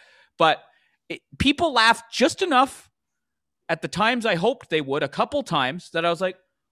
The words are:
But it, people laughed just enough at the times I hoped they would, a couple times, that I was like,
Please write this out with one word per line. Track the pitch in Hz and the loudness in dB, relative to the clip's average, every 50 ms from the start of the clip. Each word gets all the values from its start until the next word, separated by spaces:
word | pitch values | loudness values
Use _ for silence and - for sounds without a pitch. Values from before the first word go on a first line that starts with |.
| - _ _ _ _ _ _ - | -18 _ _ _ _ _ _ 0
But | 170 160 - - - _ _ _ _ _ _ _ _ _ | 2 2 2 0 -6 _ _ _ _ _ _ _ _ _
it, | 185 - _ _ - - | -14 -14 _ _ -6 0
people | - 269 294 - 349 320 254 | 0 0 2 2 0 0 2
laughed | 233 220 233 226 - - - - | 4 4 4 4 2 -2 -10 0
just | - 240 330 - - 392 | 0 2 2 2 -2 -2
enough | 359 277 247 269 262 - - - _ _ _ _ _ _ _ _ _ _ _ _ _ _ _ _ - | 0 2 2 2 2 -2 -10 -20 _ _ _ _ _ _ _ _ _ _ _ _ _ _ _ _ -6
at | 165 160 - | -6 -6 -6
the | 156 | -8
times | - 170 208 226 254 240 214 | -4 0 0 0 0 0 0
I | 226 190 | -2 -2
hoped | 165 185 233 269 269 - - | 0 0 0 -2 -2 -6 -4
they | 170 156 143 | -4 -4 -2
would, | 135 135 151 151 | -2 -2 -2 -4
a | 135 | -4
couple | - 185 233 - - 285 240 | -2 -4 -4 -2 -2 -4 -4
times, | - - 147 131 127 160 180 - - - | -2 -2 -2 -2 -2 -4 -8 -12 -8 -6
that | 165 165 | -2 -2
I | 170 | -2
was | 170 156 | -2 -2
like, | 190 185 190 - _ _ _ _ _ _ | -4 -6 -6 -10 _ _ _ _ _ _